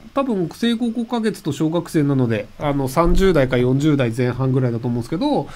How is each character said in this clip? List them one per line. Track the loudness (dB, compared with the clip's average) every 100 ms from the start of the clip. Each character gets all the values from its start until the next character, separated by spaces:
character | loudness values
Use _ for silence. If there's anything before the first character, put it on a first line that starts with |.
| -8
多 | -4
分 | -2 -2 -4
生 | -2 -2
後 | 0 -2
五 | -4 -4
ヶ | -4
月 | -2 -4
と | -6
小 | -2 0
学 | -2 -2
生 | 0
な | 2
の | 2 2
で、 | 0 -6 -6
あ | -2
の、 | -2 0
三 | 2 4
十 | 6 4
代 | 4 2
か | 2
四 | 2 2
十 | 2 2
代 | 0
前 | 0 -2
半 | 0 0
ぐ | 0
ら | 0
い |
だ | -2
と | -4
思 | -4
う |
ん |
で |
す | -4
け | -4
ど、 | 0 -2 -4